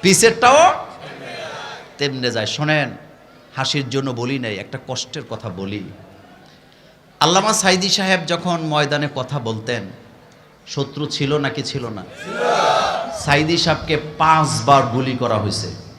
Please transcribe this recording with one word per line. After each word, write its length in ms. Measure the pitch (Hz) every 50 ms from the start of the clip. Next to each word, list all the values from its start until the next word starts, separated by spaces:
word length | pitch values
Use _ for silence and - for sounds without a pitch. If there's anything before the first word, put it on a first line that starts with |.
পিছেরটাও 840 | - 190 185 - 220 226 226 - 247 247 269 302 339 370 - - - - - - - - - - - - - - - - - - - - - - - - - -
তেমনে 320 | 143 143 131 131 123 123
যায়। 160 | 113 113 107
শোনেন, 440 | - - - 151 151 156 151 139 120 - - - - - - - - - - - - -
হাসির 340 | - 135 - - 147 135 120
জন্য 200 | 117 135 135 135
বলি 280 | 123 117 120 123 139 131
নাই, 180 | 123 113 104
একটা 220 | 92 104 - - 127 - -
কষ্টের 340 | 127 113 - - - 156 123 -
কথা 180 | 120 107 - 110
বলি। 360 | 90 92 98 98 104 107 92 85 - - - - - - - - - - - - - - _ - _ _ - - _ _ _ _ _ _
আল্লামা 320 | - 156 175 190 196 214
সাইদি 360 | 214 - - 190 185 185 185 196
সাহেব 320 | - - 190 190 190 180 165
যখন 320 | 151 170 170 - 180 170 165
ময়দানে 480 | 160 156 151 151 147 139 147 147 147 143 143
কথা 240 | 135 127 - 143 143
বলতেন, 440 | 113 113 113 110 110 - 123 113 98 95 - - - - - - - - - - - - _ _ _
শত্রু 400 | - - 143 139 139 - 143 151
ছিল 320 | 147 - - 147 135 147 151
নাকি 240 | 143 135 135 143
ছিল 260 | 135 - - 139 123 117
না? 160 | 110 101 90 - - - - - - - 120 - - - - - - - - - - - - - - - -
সাইদি 340 | 147 143 147 156 156 170 165
সাহেবকে 380 | - 170 156 - - - 160 143 - - - -
পাঁচবার 640 | 160 156 160 160 156 135 113 110 110 127 139 135
গুলি 340 | 127 120 110 127 113 120 131 123
করা 160 | 127 117 110
হয়েছে। 360 | 104 101 101 - - - 85 87 - - - -